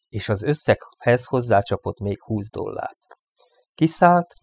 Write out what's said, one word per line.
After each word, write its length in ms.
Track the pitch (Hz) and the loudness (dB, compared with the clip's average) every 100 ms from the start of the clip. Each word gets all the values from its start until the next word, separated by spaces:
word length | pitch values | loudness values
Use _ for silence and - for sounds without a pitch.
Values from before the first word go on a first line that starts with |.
| _ | _
és 220 | 107 - | -10 -4
az 140 | 101 | -2
összeghez 800 | 110 151 - 104 - _ - 123 120 | -2 -2 0 0 -2 _ 0 0 0
hozzácsapott 760 | 131 120 101 - 98 - - | -4 2 2 2 -4 -6 -8
még 220 | 101 98 | -6 -8
húsz 280 | - 107 101 | -6 -8 -6
dollárt. 480 | - 101 - - - _ - _ _ _ _ _ | -10 -10 -8 -10 -14 _ -20 _ _ _ _ _
Kiszállt, 600 | - 160 - 175 175 175 _ | -2 -2 4 4 4 0 _